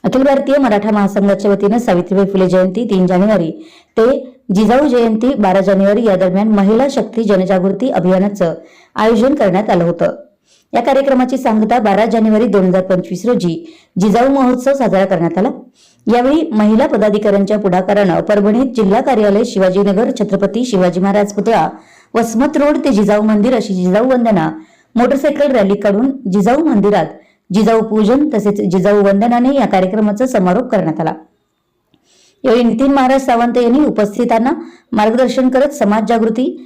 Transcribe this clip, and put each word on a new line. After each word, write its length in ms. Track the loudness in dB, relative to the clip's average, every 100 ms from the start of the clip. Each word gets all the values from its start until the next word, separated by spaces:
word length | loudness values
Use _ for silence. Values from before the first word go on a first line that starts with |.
अखिल 200 | -2 0
भारतीय 340 | 2 0 0 0
मराठा 340 | 2 0 0
महासंघाच्या 600 | 0 0 0 0 0 0
वतीनं 260 | 0 0 0
सावित्रीबाई 480 | 0 -2 0 -2 0
फुले 220 | 0 0
जयंती 380 | 2 0 -2 -4
तीन 160 | 0 0
जानेवारी 440 | 2 2 0 -2 -8 -18 -20 _ 0
ते 100 | 0 0 -6 -20 -4 0
जिजाऊ 320 | 2 2 2
जयंती 460 | 0 0 0 -2
बारा 280 | 0 0 2
जानेवारी 440 | 2 2 2 2 0
या 100 | 0
दरम्यान 320 | 0 0 0
महिला 400 | 2 2 2 0
शक्ती 320 | -2 -4 -4
जनजागृती 680 | 0 0 0 0 0 -2 -4
अभियानाचं 640 | -2 0 0 0 -2 -4 -4 -14 -20 _ -2
आयोजन 400 | 0 2 2 2
करण्यात 340 | 0 0 0
आलं 140 | 0
होतं. 320 | 0 -2 -4 -4 -16 _ _ _ _
या 80 | -4
कार्यक्रमाची 560 | 0 0 2 0 0 -2
सांगता 420 | -2 0 0 0
बारा 260 | 0 0 0
जानेवारी 420 | 0 2 2 2
दोन 180 | 2 2
हजार 160 | 0
पंचवीस 440 | 0 -4 -4 -6 -2
रोजी 300 | -2 -2 -4 -10 -20 _ -2
जिजाऊ 300 | 0 2 2
महोत्सव 440 | 2 0 0 0
साजरा 320 | 0 0 0 0
करण्यात 320 | 0 -2 -2
आला. 120 | -2 -4 -16 _ _ _ -2
यावेळी 340 | 0 2 0 0
महिला 340 | 0 2 2 2
पदाधिकाऱ्यांच्या 680 | 0 0 0 0 0 0 0
पुढाकारानं 600 | 0 0 0 0 2 0
परभणीत 500 | 0 0 2 0 0 0
जिल्हा 240 | 0 2
कार्यालय 420 | 0 0 2 2
शिवाजीनगर, 680 | 0 0 0 2 0 0 -2 -2
छत्रपती 440 | -2 -2 -2 -2 -2
शिवाजी 340 | 0 0 0
महाराज 340 | 0 0 -2
पुतळा, 340 | -2 -2 0 -2 -6 -20 -20 _
वसमत 440 | -4 -2 0 0 0
रोड 200 | 0 0 0
ते 60 |
जिजाऊ 300 | 0 2 2
मंदिर 340 | 2 2 2 0
अशी 180 | -2
जिजाऊ 360 | -2 0 0 2
वंदना 400 | 0 2 0 -2 -6 -18 _ _ -2
मोटरसायकल 560 | 0 0 -2 0 0
रॅली 240 | 2 0 0
काढून 360 | 0 0 -2 -4 -2
जिजाऊ 320 | 0 2 2 2
मंदिरात 400 | 2 2 0 -2 -8 _ _ _
जिजाऊ 320 | 0 2 2 0
पूजन 380 | 0 2 2 0
तसेच 280 | 0 -2 -2 -2
जिजाऊ 320 | 0 2 2
वंदनाने 520 | 2 2 2 2 2 0
या 100 | 0
कार्यक्रमाचा 640 | 0 0 0 -2 0 -2
समारोप 420 | 0 0 0 0
करण्यात 280 | -2 -2 -4
आला. 140 | -6 -6 -14 _ _ _ _ _ _ _ _ _ _ _
यावेळी 200 | -2 2
नितीन 280 | 0 0 0
महाराज 320 | 2 2 0 0
सावंत 320 | 0 0 0
यांनी 280 | 2 2 0
उपस्थितांना 640 | 0 -4 -2 -2 0 0 -4 -8 -20 _
मार्गदर्शन 580 | -2 0 2 0 2 0
करत 240 | 2 0
समाज 360 | 0 0 0 0
जागृती 420 | 0 0 -2 -4 -6